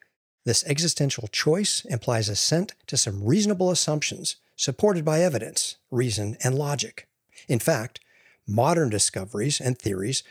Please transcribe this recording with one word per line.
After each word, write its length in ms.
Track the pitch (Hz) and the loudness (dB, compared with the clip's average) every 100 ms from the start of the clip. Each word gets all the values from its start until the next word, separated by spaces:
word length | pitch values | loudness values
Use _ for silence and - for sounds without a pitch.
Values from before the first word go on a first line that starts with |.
| _ _ _ _ | _ _ _ _
This 200 | 127 110 | 0 0
existential 640 | - 143 170 - 143 - 110 | 0 0 0 0 0 -2 -4
choice 560 | - 151 175 208 - | -2 2 2 0 -2
implies 440 | - 127 - 113 104 | -4 -4 0 0 0
assent 460 | 101 - 160 208 - - | 0 2 2 0 -6 -6
to 100 | 139 | -2
some 260 | - 98 | -2 0
reasonable 480 | 104 190 208 190 185 | 2 2 2 2 2
assumptions 680 | 180 - 151 - - 160 - _ - | 2 0 0 -2 -4 -6 -8 _ -6
supported 480 | - 131 208 180 | -4 2 2 2
by 160 | 156 156 | 2 2
evidence, 560 | 180 120 - - - - _ | 2 0 -2 -4 -4 -6 _
reason, 480 | 123 127 104 104 - | 0 0 0 -4 -2
and 140 | 127 131 | 0 0
logic. 500 | 143 143 113 - - _ _ - - | 0 -2 -4 -10 -18 _ _ -14 -2
In 100 | 120 | 0
fact, 420 | - 143 117 - - _ _ _ - | 2 0 -2 -12 -20 _ _ _ -2
modern 420 | 107 139 170 139 | 2 4 4 2
discoveries 720 | 104 - 101 95 104 135 147 | 2 0 -2 -6 -2 -2 0
and 180 | 127 127 | -2 -2
theories 440 | 107 92 101 135 - | -2 -4 -2 -4 -6